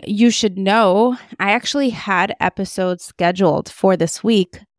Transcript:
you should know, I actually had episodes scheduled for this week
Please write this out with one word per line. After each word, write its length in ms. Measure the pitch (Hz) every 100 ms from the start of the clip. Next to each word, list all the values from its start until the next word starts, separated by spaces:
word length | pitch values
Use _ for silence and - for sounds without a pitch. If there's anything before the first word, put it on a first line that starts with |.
| -
you 240 | 208 240
should 280 | 220 214 185
know, 580 | 190 220 202 196 247 247 - -
I 140 | 196
actually 360 | 233 - 285 269
had 480 | 170 - 180 196 -
episodes 640 | 180 - 190 - 185 180
scheduled 680 | - - 175 185 180 147 -
for 260 | - 190 185
this 260 | 165 -
week 380 | 226 214 180 - _